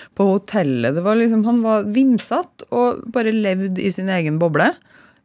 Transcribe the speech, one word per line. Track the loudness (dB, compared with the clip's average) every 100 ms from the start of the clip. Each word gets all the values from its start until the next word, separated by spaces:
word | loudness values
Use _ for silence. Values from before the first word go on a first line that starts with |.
| -10
på | -2 2
hotellet. | 0 -2 -2 0 0 0
Det | 0
var | 0 2
liksom, | 2 2 2
han | 0
var | 2 0 0
vimsatt | 2 4 2 0 -6 -6 -12 -6
og | 0 0 -2 -6
bare | -4 -2
levde | 0 0 -2 -2 -4
i | -4
sin | -4 -4
egen | -2 0 0
boble, | 0 2 2 0 _ -20 -20 _